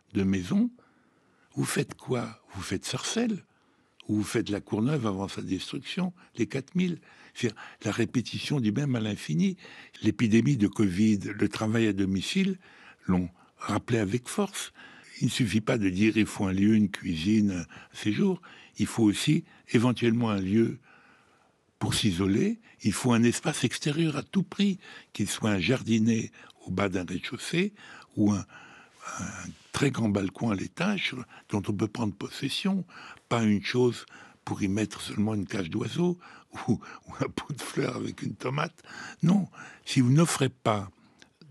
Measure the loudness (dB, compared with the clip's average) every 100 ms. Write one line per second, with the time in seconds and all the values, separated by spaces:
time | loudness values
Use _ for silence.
0 | _ 0 2 2 2 2 0 -2 _ _
1 | _ _ _ _ _ -4 -2 -2 -4 -6
2 | -4 -4 -4 -10 _ -12 -6 -6 -4 -6
3 | -4 -2 0 -2 -8 _ _ _ _ _
4 | -4 -2 0 0 0 -4 -2 0 0 0
5 | -2 -2 -4 -6 -4 -4 -4 -10 -8 -4
6 | -4 -6 -10 -4 -4 -4 -4 -2 0 -2
7 | -10 -20 -20 -4 -4 -4 -16 -8 -4 0
8 | 0 0 -2 -6 -2 0 2 2 0 0
9 | -2 -4 -2 2 2 0 -12 -20 -20 -2
10 | -2 2 4 6 6 4 2 2 0 4
11 | 4 4 0 -2 -2 0 0 2 2 2
12 | 0 0 0 0 0 -2 -10 -20 -20 -10
13 | 0 0 0 -8 -20 -12 -4 -4 0 0
14 | 0 -2 -4 -4 -2 -4 -12 -14 -20 -20
15 | -18 -4 -2 0 0 0 0 0 2 4
16 | 4 4 2 0 0 4 6 6 4 0
17 | -4 -2 2 4 4 0 -6 -14 -20 -6
18 | -2 2 2 0 -6 -20 -12 -4 -2 2
19 | 2 4 2 0 0 -16 0 2 4 2
20 | 2 2 0 0 2 2 2 -2 _ -20
21 | -20 _ _ _ _ _ _ -8 -2 0
22 | 0 0 0 2 2 -2 -10 -4 -2 0
23 | 2 4 4 2 -2 -2 -2 -2 -2 0
24 | 0 -2 -2 -2 -2 0 0 0 -8 -20
25 | -12 -6 -4 -2 0 2 2 0 2 2
26 | 4 2 -2 -12 -20 -18 -6 -2 0 -2
27 | -4 -6 -8 -10 -4 -2 -2 -4 -20 -20
28 | -10 0 2 2 -4 -16 -20 -20 -20 -18
29 | -14 -10 -10 -10 -14 -16 -8 0 0 2
30 | 2 2 0 -2 -2 -2 -4 -4 -2 -2
31 | -4 -8 -14 -18 -6 -4 -2 -2 -2 -2
32 | -4 -4 -10 -6 -6 -2 -2 -2 -4 -14
33 | -20 -14 -2 2 4 2 2 2 2 0
34 | -10 -20 -20 -14 -8 -4 -2 0 -2 -6
35 | -8 -2 0 -2 -4 -4 -4 -4 -4 0
36 | 0 0 -8 -20 _ -8 -2 -2 -4 -20
37 | -14 -8 -6 -6 -10 -10 -8 -4 -4 -4
38 | -8 -8 -10 -6 -4 -2 -4 -6 -18 -16
39 | -14 0 4 4 2 -8 -18 -16 -2 2
40 | 6 6 4 2 0 0 0 0 -2 -16
41 | _ _ -20 _ -8